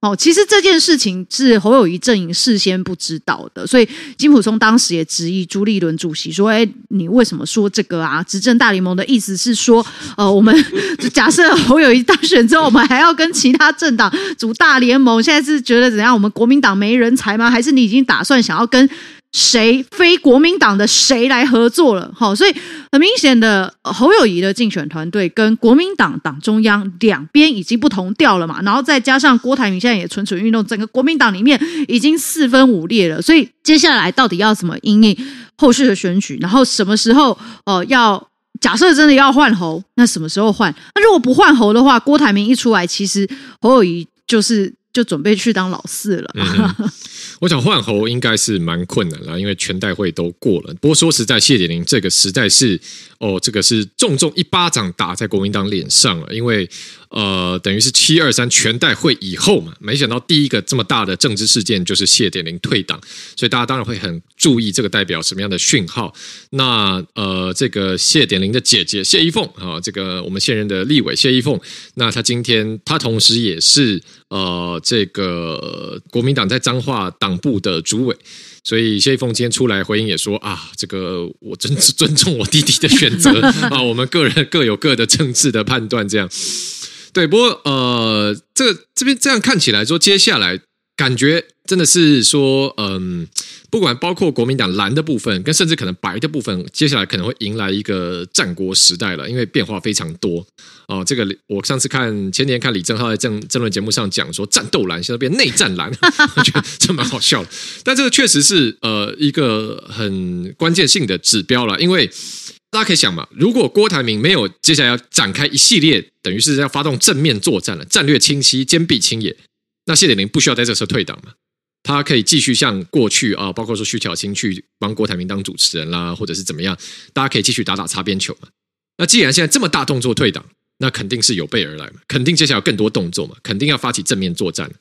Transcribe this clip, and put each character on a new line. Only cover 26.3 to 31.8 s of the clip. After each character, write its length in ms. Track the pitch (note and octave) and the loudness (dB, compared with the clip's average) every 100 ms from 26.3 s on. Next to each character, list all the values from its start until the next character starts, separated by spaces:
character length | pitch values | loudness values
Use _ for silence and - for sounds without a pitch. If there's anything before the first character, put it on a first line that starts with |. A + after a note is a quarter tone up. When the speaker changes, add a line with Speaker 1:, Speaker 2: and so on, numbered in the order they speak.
| C#3+ | -6
Speaker 1:
中 240 | F3+ G#3+ | -2 2
央 260 | A3 G#3 G3 F3 | 2 2 -2 0
两 240 | A3+ F#3 D3+ | 0 0 0
边 200 | C#4+ D#4 | 4 4
已 80 | A#3 | 2
经 160 | F3 A#3 | -2 0
不 120 | C#4+ | 0
同 240 | G3 F#3 | -2 -6
调 240 | G#3 C#4+ F#3+ | 0 2 4
了 100 | E3 | 0
嘛。 140 | - | -4
然 120 | G3 | -2
后 80 | A#3 | 0
再 160 | C4 C#4+ | 2 0
加 220 | A#3+ C4 | 2 2
上 180 | C4+ B3 | 4 2
郭 140 | A#3+ | 2
台 160 | C4 A3 | 0 0
铭 80 | C#4+ | 0
现 120 | B3 | 0
在 60 | A3 | -2
也 100 | E3+ | -4
蠢 180 | - G3+ | -8 -6
蠢 160 | F3+ | -2
欲 80 | A3 | 0
动， 160 | A3+ G3+ | 0 -2
整 140 | G#3 | -4
个 80 | A3 | -4
国 160 | B3 | -2
民 140 | C4 D#4+ | 0 2
党 160 | B3 | 2
里 100 | F#3 | 2
面 180 | A#3 C#4 D#4+ E4+ | 2 2 0 -4